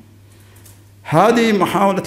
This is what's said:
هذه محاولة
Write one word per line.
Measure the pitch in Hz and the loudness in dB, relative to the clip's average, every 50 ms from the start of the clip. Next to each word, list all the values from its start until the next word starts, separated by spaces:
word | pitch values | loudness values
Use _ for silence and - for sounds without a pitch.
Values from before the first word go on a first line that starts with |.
| - - - - - - - - - - - - - - - - - - - - - | -20 -20 -20 -20 -20 -20 -20 -20 -20 -20 -20 -20 -20 -20 -20 -20 -20 -20 -20 -20 -10
هذه | - 147 156 190 220 233 240 233 226 214 196 | -4 0 2 2 2 2 2 0 0 0 0
محاولة | 175 - - 175 202 196 190 180 - | -2 -2 -2 0 0 0 -2 -2 -4